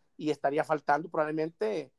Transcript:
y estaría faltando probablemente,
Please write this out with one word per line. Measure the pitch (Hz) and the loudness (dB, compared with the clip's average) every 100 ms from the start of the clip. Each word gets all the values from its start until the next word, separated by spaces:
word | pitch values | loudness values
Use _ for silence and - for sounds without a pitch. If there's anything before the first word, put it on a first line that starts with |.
| _ - | _ -6
y | 151 | -2
estaría | 147 147 147 | 0 0 0
faltando | 147 147 - 147 170 | 0 0 2 0 0
probablemente, | 165 151 156 156 - 220 185 131 | -2 0 0 -2 -2 -2 -2 -6